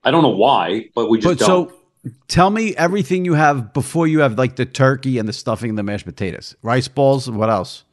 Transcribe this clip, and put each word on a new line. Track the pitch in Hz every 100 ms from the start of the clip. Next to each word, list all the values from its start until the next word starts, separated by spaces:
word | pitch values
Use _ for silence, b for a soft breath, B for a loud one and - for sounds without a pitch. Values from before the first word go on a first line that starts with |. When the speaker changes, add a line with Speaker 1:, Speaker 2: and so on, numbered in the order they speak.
Speaker 1:
I | 123
don't | 165
know | 143
why, | 98 120 120 85 104 -
but | - -
we | 113
just | 139 156
Speaker 2:
But | 165
Speaker 1:
don't. | 185 170
Speaker 2:
so, | _ _ _ 131 - _
tell | 160 185
me | 208 220 170
everything | 170 202 160 185
you | 180
have | 151 151 143 107
before | 143 131 165 165
you | 156
have, | 139 107
like, | 131 131
the | 127
turkey | - 131 135 131 123
and | 110
the |
stuffing | - - 110 113
and | 107
the |
mashed | 101 101 -
potatoes. | - 95 - - -
Rice | 107 127 127
balls, | - 139 135 127
what | 110 110
else? | 107 90 - _